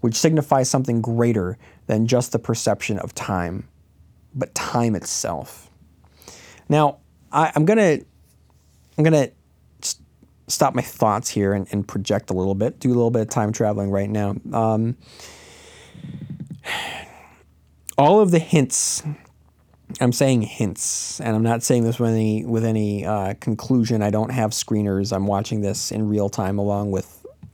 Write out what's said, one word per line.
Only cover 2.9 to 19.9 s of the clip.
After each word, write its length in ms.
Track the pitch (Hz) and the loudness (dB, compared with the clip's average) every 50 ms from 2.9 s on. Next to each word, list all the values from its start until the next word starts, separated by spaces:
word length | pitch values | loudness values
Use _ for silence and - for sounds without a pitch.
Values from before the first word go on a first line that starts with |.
| 107 92 | -4 -4
of 160 | 87 - - | -6 -8 -10
time, 540 | - - - 101 90 87 85 90 98 - - _ _ _ _ _ _ - _ _ _ _ _ - | -8 -6 -4 -2 -2 -2 -4 -6 -8 -10 -14 _ _ _ _ _ _ -20 _ _ _ _ _ -8
but 200 | 131 127 - - | -8 -6 -6 -6
time 400 | - - - - 123 120 117 107 | -8 -6 -2 0 0 0 0 0
itself. 760 | 90 - - - - - 101 87 73 65 - - - - - _ _ _ _ _ _ _ _ _ _ - - - - - - - - - - | -2 -4 -6 -6 -6 -4 -4 -6 -8 -10 -12 -16 -20 -20 -20 _ _ _ _ _ _ _ _ _ _ -20 -20 -20 -20 -20 -20 -20 -10 -4 0
Now, 300 | 147 151 151 143 - - _ _ _ _ _ - | 2 4 4 2 0 -4 _ _ _ _ _ -4
I, 180 | - 143 160 156 - | 0 2 2 2 2
I'm 100 | 147 156 | 2 4
gonna, 340 | 175 214 226 208 175 147 - - _ _ _ _ _ _ _ _ _ _ _ _ _ _ _ _ _ _ | 4 4 4 4 4 2 2 -2 _ _ _ _ _ _ _ _ _ _ _ _ _ _ _ _ _ _
I'm 80 | - 151 | 2 4
gonna 260 | 165 160 147 131 120 - _ _ _ _ _ _ _ _ - | 6 6 4 4 2 -4 _ _ _ _ _ _ _ _ -12
s-, 180 | - - - - - _ _ _ _ _ _ _ _ | -10 -10 -10 -10 -14 _ _ _ _ _ _ _ _
stop 280 | - - - 151 135 - | -6 0 0 2 2 2
my 80 | 127 | -2
thoughts 480 | 123 - - - - 107 104 110 110 - | -4 -4 -2 0 2 2 2 0 -2 -4
here 240 | - 107 101 98 101 | -2 -2 0 0 0
and, 120 | 101 95 - | -2 -2 -4
and 160 | - 104 98 - | -4 -4 -4 -4
project 420 | - 101 95 - 104 104 - - | -6 -6 -2 -2 -2 -2 -2 -2
a 40 | 98 | -2
little 200 | 92 92 98 98 | 0 0 0 0
bit, 240 | 98 110 131 165 - | 0 0 -2 -2 -2
do 100 | - 127 | -2 0
a 60 | 123 | 2
little 160 | 120 117 117 | 2 2 2
bit 120 | 123 117 | 2 0
of 80 | 110 110 | 0 0
time 220 | - 127 107 104 | 0 0 0 0
traveling 380 | 110 - 113 104 104 101 101 98 | 0 0 0 0 0 -2 -2 -2
right 200 | 98 98 101 101 | 0 -2 -2 -2
now. 260 | 107 104 104 98 95 95 - - | -2 -2 -2 -2 -4 -6 -8 -4
Um, 440 | - 113 113 110 110 107 113 113 127 - - - - - - - - - - - - - - - - - - - - - - - - - - - - - - - - - | -2 0 0 2 2 0 0 -2 -4 -6 -12 -20 -20 -20 -20 -20 -20 -20 -20 -20 -20 -20 -20 -20 -20 -20 -20 -20 -20 -18 -16 -16 -14 -14 -14 -14 -14 -14 -14 -14 -16 -14
<sighs> 1400 | - - - - - - - - - - - - - - - _ _ _ _ _ _ _ _ _ _ - - - | -12 -10 -8 -8 -8 -10 -12 -14 -16 -18 -20 -20 -20 -20 -20 _ _ _ _ _ _ _ _ _ _ -6 0 4
all 220 | 139 151 196 214 | 4 6 6 6
of 100 | 214 180 | 6 6
the 80 | 175 160 | 4 2
hints, 640 | 165 - - 156 131 - - - - - - - - 151 147 - - _ _ _ _ _ _ _ _ _ _ _ _ - | 2 4 2 2 4 2 0 -2 -2 -2 -4 -6 -6 -8 -10 -12 -14 _ _ _ _ _ _ _ _ _ _ _ _ -12